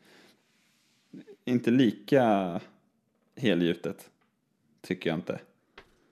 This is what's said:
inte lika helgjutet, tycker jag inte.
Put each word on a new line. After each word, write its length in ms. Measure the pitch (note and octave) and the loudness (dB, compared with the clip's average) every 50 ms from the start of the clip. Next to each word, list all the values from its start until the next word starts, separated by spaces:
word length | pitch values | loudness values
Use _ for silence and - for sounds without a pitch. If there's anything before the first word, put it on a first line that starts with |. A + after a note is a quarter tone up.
| _ _ - - - - _ _ _ _ _ _ _ _ _ _ _ _ _ _ _ _ - - - - G4+ - - | _ _ -20 -20 -20 -20 _ _ _ _ _ _ _ _ _ _ _ _ _ _ _ _ -20 -20 -20 -20 -20 -12 -6
inte 260 | - B2+ A#2 - A#2 | -2 -2 0 0 2
lika 880 | A#2 C3 C3+ A2 - - - - D3 C3+ B2 A2+ G#2+ G2 F#2+ F2+ E2+ F2+ - - _ _ _ _ _ _ _ _ _ _ _ _ - - | 2 4 4 2 2 -2 -4 0 2 4 4 4 2 0 0 -2 -6 -8 -10 -14 _ _ _ _ _ _ _ _ _ _ _ _ -12 -4
helgjutet, 720 | C3 A#2 F#2 E2+ F2 E2+ F2 - - D2+ G2 - - - _ _ _ _ _ _ _ _ _ _ _ _ _ _ | -2 0 2 2 2 0 0 -2 -6 -10 -10 -10 -16 -20 _ _ _ _ _ _ _ _ _ _ _ _ _ _
tycker 280 | - - F2+ F2+ - F#2 | -10 -10 -8 -6 -4 -4
jag 100 | D#2+ D#2+ | -4 -4
inte. 200 | - - - - - _ _ _ _ _ _ - - _ _ _ _ _ | -6 -8 -8 -10 -10 _ _ _ _ _ _ -20 -20 _ _ _ _ _